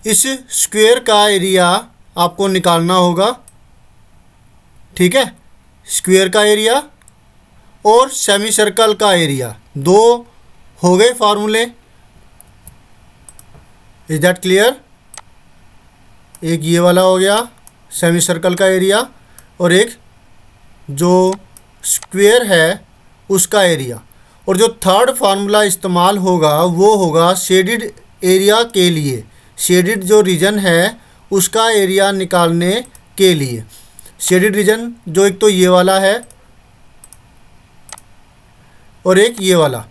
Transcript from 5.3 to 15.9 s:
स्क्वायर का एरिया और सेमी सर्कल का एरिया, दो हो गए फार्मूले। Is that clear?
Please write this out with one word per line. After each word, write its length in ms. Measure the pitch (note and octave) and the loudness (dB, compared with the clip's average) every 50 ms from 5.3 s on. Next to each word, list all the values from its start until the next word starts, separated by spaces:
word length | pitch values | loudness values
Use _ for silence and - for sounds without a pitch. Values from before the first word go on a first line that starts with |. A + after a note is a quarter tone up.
| - - _ - - _ _ _ _ _ _ - | -8 -20 _ -20 -20 _ _ _ _ _ _ -8
स्क्वायर 420 | - - - F3+ F#3 F#3+ F#3+ F#3+ | -8 -6 -2 2 2 2 2 2
का 140 | F3+ G#3+ G#3 | 0 0 2
एरिया 320 | G#3 G#3+ G#3 G#3+ A3 A#3+ C#4 D4 - _ _ _ - _ _ _ _ _ _ _ _ _ - _ - _ _ _ | 2 2 2 0 0 0 -2 -4 -6 _ _ _ -20 _ _ _ _ _ _ _ _ _ -20 _ -20 _ _ _
और 240 | G#3 A3 A#3+ B3+ C4+ | 2 4 4 2 0
सेमी 420 | C4 - - - G3+ G3+ G#3 A3+ | -4 -8 -2 -2 -2 -2 -2 -4
सर्कल 420 | A3+ - G#3+ G#3 G#3 - A3+ A3 G#3 | 0 0 0 0 0 0 0 0 0
का 180 | - A3 G#3 F#3+ | 0 0 0 2
एरिया, 400 | F3 E3 D3+ C#3 C3 B2+ A#2 A2 - _ - _ C#3+ | 0 0 -2 -4 -6 -6 -10 -12 -16 _ -16 _ -6
दो 500 | C3+ E3 F#3 G#3 A3 A#3 A#3+ A#3+ A#3+ - _ _ _ _ - - - - - _ | 0 2 2 4 4 4 2 0 -4 -18 _ _ _ _ -20 -20 -20 -20 -14 _
हो 160 | - F3 F3+ F#3 | 0 0 2 4
गए 140 | G#3+ A#3+ B3 | 4 2 2
फार्मूले। 520 | A#3+ G#3+ G#3 G#3 G#3 G#3 G#3+ G#3+ A3 A#3+ A#3+ A#3 _ _ _ _ _ _ _ _ - _ _ _ _ - _ _ _ _ - - - _ _ - _ _ _ _ _ _ - - - - _ - - - _ _ _ _ _ - _ _ - | 0 0 0 0 0 -2 -2 -2 -2 -4 -4 -8 _ _ _ _ _ _ _ _ -20 _ _ _ _ -20 _ _ _ _ -20 -20 -20 _ _ -20 _ _ _ _ _ _ -20 -20 -20 -20 _ -20 -20 -20 _ _ _ _ _ -20 _ _ -8
Is 140 | D#3 D#3 C#3+ | -6 -2 0
that 180 | F3+ F3+ - | 0 -2 -2
clear? 300 | - F#3 F#3 F#3+ G#3 A#3+ C#4 - _ _ _ _ _ _ - - - - _ _ _ _ _ _ _ - _ - _ _ | -2 0 2 2 2 0 0 -4 _ _ _ _ _ _ -20 -20 -20 -20 _ _ _ _ _ _ _ -20 _ -20 _ _